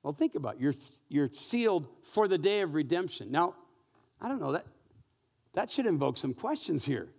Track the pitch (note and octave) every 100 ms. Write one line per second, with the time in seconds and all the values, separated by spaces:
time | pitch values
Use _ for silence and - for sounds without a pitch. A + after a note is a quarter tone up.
0 | C#3+ C#3+ D#4+ - A#2+ G#2+ C3+ C3+ - -
1 | _ C#3+ C#3 - - A#3+ A3+ F3+ C#3 -
2 | - - G#3 F#3 F#3 G#3 F#3 D3+ C3+ E3+
3 | F#3 - G#2 C#3+ F3 - - _ _ _
4 | _ _ A#3 C4+ C#3+ D3 - _ _ -
5 | _ _ _ _ _ - A3+ - A#3+ D#3
6 | C3+ B2 C3+ B2 A3+ D#4 - D3+ - A#2+
7 | E2